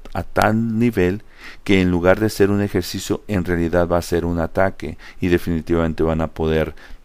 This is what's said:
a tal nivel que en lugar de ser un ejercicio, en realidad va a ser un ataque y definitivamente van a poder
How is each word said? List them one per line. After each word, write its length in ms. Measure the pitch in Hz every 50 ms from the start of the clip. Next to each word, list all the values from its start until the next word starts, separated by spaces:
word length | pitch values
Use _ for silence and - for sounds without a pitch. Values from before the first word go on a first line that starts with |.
| - - -
a 80 | 95 87
tal 560 | - - 104 101 104 110 113 113 117 110 110
nivel 440 | 120 120 113 113 110 110 101 107 - - - - - - - - -
que 180 | - 104 95 90
en 80 | 90
lugar 300 | 90 87 85 92 95 101
de 100 | 110 107
ser 200 | - - 101 98
un 120 | 101 101 101
ejercicio, 600 | 98 - 92 87 - - 98 - - 92 - -
en 180 | - 104 92 85
realidad 440 | 90 90 85 85 82 82 87 87 85
va 100 | 87 87
a 40 | 85
ser 220 | - 87 85 82
un 140 | 85 85 82
ataque 580 | 80 82 - 95 95 95 - - - 78 87 - - - - -
y 60 | -
definitivamente 800 | 90 87 85 - 87 85 80 76 - 85 82 82 80 78 80 80
van 160 | 80 80 80
a 80 | 80 78
poder 460 | - - 80 80 80 78 78 76 - - - - - - -